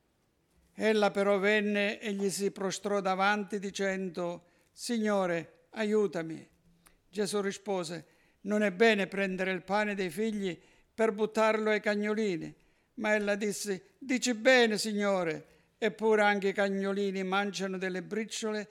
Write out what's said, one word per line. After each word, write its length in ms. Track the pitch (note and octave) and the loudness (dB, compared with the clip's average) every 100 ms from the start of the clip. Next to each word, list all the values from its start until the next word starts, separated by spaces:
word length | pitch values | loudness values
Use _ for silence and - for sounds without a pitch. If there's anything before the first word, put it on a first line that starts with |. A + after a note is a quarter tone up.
| _ _ _ _ _ _ _ - | _ _ _ _ _ _ _ -2
Ella 360 | G#3+ G#3+ G3+ | 0 4 2
però 260 | G3+ G3 G3+ | 2 2 4
venne 640 | G3+ G#3+ G#3 G3+ G3+ A#3 | 4 2 2 0 -2 -4
e 140 | A3+ | -6
gli 160 | G3 G3 | -2 -2
si 200 | E3 G3 | 0 -4
prostrò 480 | - F#3+ - G#3 G3+ | -2 -6 -4 -2 -2
davanti 600 | F#3+ F#3 G3 G#3 F#3+ G#3 | 0 2 2 2 -2 -6
dicendo: 880 | G3 F#3 G3 F#3+ F#3 E3 F3 F3 _ _ _ | -6 -4 -2 -2 -4 -4 -6 -6 _ _ _
"Signore, 960 | - - A#3 G#3+ G3+ F3+ E3 D3+ _ _ | -12 -4 -2 2 2 2 -2 -4 _ _
aiutami." 800 | A3 G#3+ G#3+ G3+ F#3 D#3+ D#3 - _ _ _ _ _ _ | -4 0 2 2 -2 -6 -10 -14 _ _ _ _ _ _
Gesù 320 | G3+ F#3+ G#3 | -4 -2 -2
rispose: 640 | G3 F#3+ G#3+ F#3 D#3+ E3 - _ _ _ | -2 -6 -4 -4 -4 -10 -14 _ _ _
"Non 220 | G3 G#3 | -2 2
è 80 | G#3 | 2
bene 340 | F3+ A3+ G#3 F#3 | 4 4 4 0
prendere 460 | G3 G3 F#3 F#3+ | -2 -2 -2 -2
il 100 | F#3 | -2
pane 320 | - G3+ G#3 | -2 0 0
dei 160 | G3+ F#3 | -2 -4
figli 500 | D#3+ A3+ G#3 F#3+ D#3+ _ _ _ | -2 -2 -2 -4 -6 _ _ _
per 180 | - A3 | 0 0
buttarlo 580 | G#3 G#3+ A3 A3 A3 G#3+ | 2 -2 2 2 2 2
ai 100 | G#3 | 0
cagnolini." 720 | G#3 G#3 G#3 G#3+ G#3+ E3 D3+ - _ _ _ - | 0 0 0 0 0 -2 -6 -14 _ _ _ -6
Ma 180 | G#3+ | 0
ella 220 | G#3+ G3+ G3+ | 2 2 0
disse: 560 | G#3+ F#3+ G#3 F#3 - _ | -2 -4 -6 -6 -8 _
"Dici 340 | C4 B3+ B3+ | -4 0 0
bene, 460 | A3 B3+ B3+ A3+ G#3 | 2 6 6 6 2
Signore, 680 | A3 G#3 G3+ F#3+ E3 D3+ - _ _ - | -2 0 0 0 0 -4 -10 _ _ -4
eppure 460 | A3 A3 A3 G#3+ | -4 0 2 4
anche 240 | G#3 G3+ G3 | 4 4 0
i 60 | |
cagnolini 680 | F#3+ G3 G3 G3 G3 G3+ F#3+ | 0 0 0 -2 0 -2 -2
mangiano 540 | F#3+ G3 G3+ E3+ G3 F#3 | -2 0 -2 -4 -6 -4
delle 240 | F#3 F3+ | -4 -6
briciole 680 | E3 G#3+ G#3+ - A3 G#3+ G3+ | -6 -6 -6 -6 -4 -6 -8